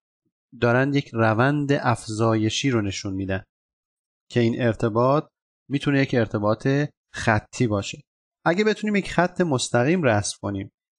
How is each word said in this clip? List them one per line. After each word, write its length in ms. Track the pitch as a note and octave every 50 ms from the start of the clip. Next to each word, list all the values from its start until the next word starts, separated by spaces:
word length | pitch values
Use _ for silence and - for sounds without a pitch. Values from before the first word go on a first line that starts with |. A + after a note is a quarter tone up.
| _ _ _ _ _ _ _ _ _ _ - A#2
دارن 320 | A#2+ A#2+ A#2 B2+ C3+ C#3+ C#3
یک 160 | C#3+ - - A#2
روند 580 | A2+ A2+ A2 A2 A2 B2+ C#3+ D3 D3 C#3+ C3+
افزایشی 1000 | C#3+ C#3+ - B2+ A2+ - - A2+ G#2+ G#2+ A2+ A2+ A2+ A2 G#2+ A2 - - C3+ C#3
رو 100 | B2 A2+
نشون 320 | G#2 G2 F#2 - - G2+ F#2+
می‌دن 300 | F#2+ G2 F#2 F#2+ F#2+ - _ _ _ _ _ _ _ _ _ _ _ _ _ _ _ _ -
که 80 | - B2
این 220 | A#2 A#2 A#2+ A#2+
ارتباط 640 | B2+ A#2 G#2 - B2 A2+ G#2 A#2 B2 C3 C#3 D#3 - _ _ _ _ _ _ _ _ -
می‌تونه 320 | C3 C#3+ - D3+ C#3 C3+
یک 120 | C3+ - C3+
ارتباط 540 | A#2+ A2 - - G#2+ G#2 G#2 A2 - - C3+ C3+ C#3+ D3 - _ _ _ _ -
خطی 540 | - - A#2 G#2+ G#2 - _ - - B2+
باشه. 340 | G#2+ G#2 G2 - - - - - _ _ _ _ _ _ _ -
اگه 180 | E3 E3+ G3 G#3+
بتونیم 320 | A3 G3+ - G#3+ G#3+ G#3
یک 160 | G3 - -
خط 300 | - E3 F3 F3 - -
مستقیم 600 | F3+ D#3+ C#3 B2 - - - A#2+ B2 D3+ F3+ F#3 D3+
رسم 340 | A#2+ G#2+ G2+ G2+ - - -
کنیم 300 | - G#2 G2 F#2+ A2 - _ _ _ _ _